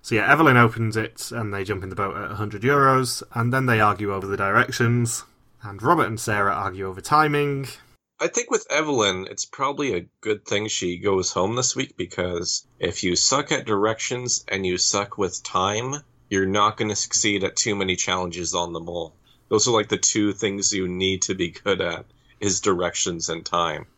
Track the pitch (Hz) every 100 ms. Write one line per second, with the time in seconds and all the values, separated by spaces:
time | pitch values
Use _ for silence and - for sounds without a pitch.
0 | - 110 104 147 156 123 117 117 113 110
1 | 110 - - 117 107 98 95 95 95 95
2 | 101 92 101 104 104 104 120 143 135 131
3 | 127 - - 117 117 131 131 110 107 98
4 | 104 98 98 98 98 107 123 120 117 120
5 | 117 - - _ _ _ 107 98 120 165
6 | 104 110 - 104 101 92 98 92 95 92
7 | - 151 156 147 143 139 135 - _ _
8 | _ _ 170 - 240 226 - 147 156 135
9 | 101 92 95 - - - 139 143 143 90
10 | 87 _ 107 101 - 101 107 - 90 87
11 | 101 95 90 92 95 117 123 - 131 -
12 | 90 - 90 87 87 - _ _ 85 -
13 | 95 87 - 135 143 143 127 101 107 110
14 | - 123 123 - - 98 95 90 - 101
15 | 101 - 92 - - 92 92 107 127 147
16 | _ _ _ 101 95 104 104 107 110 104
17 | - - 107 101 95 - 117 101 95 90
18 | - 92 90 85 82 90 87 85 82 85
19 | 82 _ _ _ _ 110 127 113 104 101
20 | - 113 104 98 104 98 95 104 92 90
21 | 95 95 - 95 87 - 101 92 90 82
22 | - _ _ _ 101 92 104 87 87 -
23 | 95 85 82 82 82 85 85 73 -